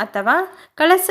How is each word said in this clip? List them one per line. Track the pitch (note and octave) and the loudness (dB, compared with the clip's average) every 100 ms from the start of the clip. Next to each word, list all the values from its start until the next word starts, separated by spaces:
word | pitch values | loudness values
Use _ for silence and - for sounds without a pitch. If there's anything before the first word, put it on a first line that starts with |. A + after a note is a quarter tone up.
ಅಥವಾ | G#3+ G3+ G3+ D#4 F#4+ - - | -8 -4 -2 -2 -2 -12 -16
ಕಳಸ | - D#4 F#4 F#4 | -2 2 2 2